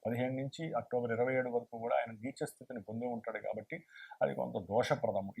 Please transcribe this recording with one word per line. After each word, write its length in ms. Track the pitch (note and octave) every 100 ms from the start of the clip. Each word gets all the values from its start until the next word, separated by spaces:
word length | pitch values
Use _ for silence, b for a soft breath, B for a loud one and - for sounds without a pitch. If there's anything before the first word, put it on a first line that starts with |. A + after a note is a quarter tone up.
| G#2+
పదిహేను 300 | A#2+ B2+ C3
నుంచి 360 | C3+ - D#3+
అక్టోబర్ 400 | A#2+ A2 B2 A#2+
ఇరవై 220 | A#2 B2
ఏడు 160 | C3 B2+
వరకు 280 | A#2+ A#2 A#2
కూడా 180 | A#2 C3+
ఆయన 200 | A#2+ A2
నీచ 200 | A#2+ C#3
స్థితిని 380 | C#3 - - B2
పొంది 240 | G2 A2+ B2
ఉంటాడు 320 | A#2 A2+ A2
కాబట్టి 460 | G#2 G#2+ G#2+ - - B B B
అది 120 | -
కొంత 320 | - B1+ A#2+ F2
దోషప్రదము. 680 | G#2+ B2 B2 A2+ G2 G2 A2+